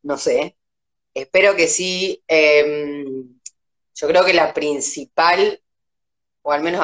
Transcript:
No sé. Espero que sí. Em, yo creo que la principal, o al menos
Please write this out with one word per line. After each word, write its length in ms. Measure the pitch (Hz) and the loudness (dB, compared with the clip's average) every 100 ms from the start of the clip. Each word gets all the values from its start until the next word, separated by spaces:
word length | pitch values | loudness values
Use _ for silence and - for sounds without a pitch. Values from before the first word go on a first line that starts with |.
No 140 | 143 143 | -8 -6
sé. 380 | 147 127 151 - _ _ _ _ _ 135 | -2 -2 -4 -10 _ _ _ _ _ -14
Espero 420 | 135 185 196 190 | -4 2 2 2
que 120 | 160 | 0
sí. 540 | - 185 180 190 - - | 0 -4 -4 -4 -6 -2
Em, 1080 | 160 156 147 147 147 147 143 139 131 127 127 - _ _ _ _ - | 2 4 4 4 0 -6 -8 -10 -12 -14 _ -20 _ _ _ _ -6
yo 140 | 151 | 0
creo 160 | 180 185 | 4 4
que 100 | 175 | 4
la 200 | 151 151 | 0 -2
principal, 1080 | 147 143 - - 135 - 165 180 208 - _ _ _ _ _ _ _ _ | -4 -4 -6 -8 -8 0 2 2 2 -2 _ _ _ _ _ _ _ _
o 100 | 139 | -4
al 100 | 147 | -2
menos 180 | 165 180 | -2 -2